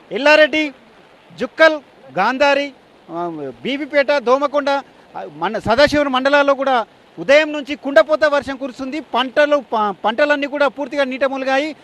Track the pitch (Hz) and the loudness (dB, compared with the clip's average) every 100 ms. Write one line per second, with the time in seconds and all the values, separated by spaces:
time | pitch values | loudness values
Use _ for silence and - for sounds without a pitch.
0 | - 196 285 302 302 311 302 - - - | -10 -2 4 6 4 2 -4 -8 -20 -20
1 | _ _ _ - 247 - 320 302 - - | _ _ _ -10 -10 4 4 4 -6 -20
2 | - 139 208 262 285 277 285 262 _ _ | -10 -2 -2 2 2 2 -2 -10 _ _
3 | - 170 175 160 135 120 160 277 294 294 | -14 -8 -8 -6 -10 -8 -8 -6 -2 0
4 | 277 285 226 269 285 285 277 277 269 _ | 0 0 2 0 0 -2 -2 -2 -4 _
5 | _ 165 190 151 175 214 202 233 294 294 | _ -14 -14 -6 -6 -4 0 2 2 2
6 | 285 254 269 285 277 269 269 254 208 _ | 0 0 2 2 2 0 0 -2 -2 _
7 | _ - 170 285 302 302 269 285 262 285 | _ -12 2 2 2 -6 -8 -8 2 2
8 | 311 311 302 285 262 262 269 247 262 302 | 4 2 2 0 -4 -8 -10 -10 -10 -10
9 | 254 240 262 262 294 294 240 226 208 185 | -4 -4 -2 2 2 2 0 -2 -2 -2
10 | 208 226 294 233 277 285 285 - 277 294 | -4 0 0 0 -2 0 -2 -2 -6 -2
11 | 262 254 254 269 262 269 311 277 | -4 -2 -4 -2 -2 -2 -2 -8